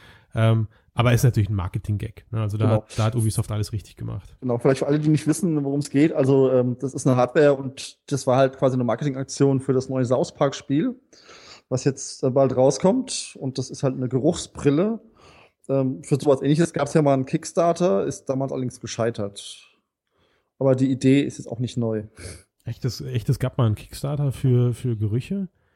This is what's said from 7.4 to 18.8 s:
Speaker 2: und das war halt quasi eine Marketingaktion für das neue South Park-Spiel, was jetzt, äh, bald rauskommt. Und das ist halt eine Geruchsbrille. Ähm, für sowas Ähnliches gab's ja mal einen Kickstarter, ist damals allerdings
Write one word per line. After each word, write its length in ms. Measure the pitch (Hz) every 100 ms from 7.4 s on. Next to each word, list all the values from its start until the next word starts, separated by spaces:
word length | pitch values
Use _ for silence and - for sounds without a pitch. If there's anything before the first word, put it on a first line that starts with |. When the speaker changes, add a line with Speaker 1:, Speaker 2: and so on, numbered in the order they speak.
| 147
Speaker 2:
und 460 | 139 135 131 - - -
das 160 | 139 -
war 100 | 127
halt 200 | 135 135
quasi 160 | 135
eine 80 | 127
Marketingaktion 760 | 120 113 147 131 135 - 139 135
für 100 | 135
das 140 | 131 139
neue 140 | 131
South 280 | 120 127 175
Park-Spiel, 640 | - 139 - - 139 247 - _ _ - - - - -
was 140 | 131
jetzt, 380 | 143 131 - -
äh, 60 | 135
bald 240 | 131 135 127
rauskommt. 800 | 135 139 185 254 - - - -
Und 180 | 135 135
das 120 | 131
ist 140 | 143
halt 120 | 135
eine 140 | 135 127
Geruchsbrille. 920 | 127 147 - - - 143 143 214 226 - _ - - _ _ -
Ähm, 340 | 135 131 135
für 140 | - 139
sowas 220 | 151 131
Ähnliches 320 | 143 151 165
gab's 200 | - 143
ja 80 | 160
mal 120 | 143
einen 120 | 135
Kickstarter, 800 | 131 151 - - 170 170 180 196
ist 200 | 143 -
damals 260 | - 131 135
allerdings 300 | 139 123 -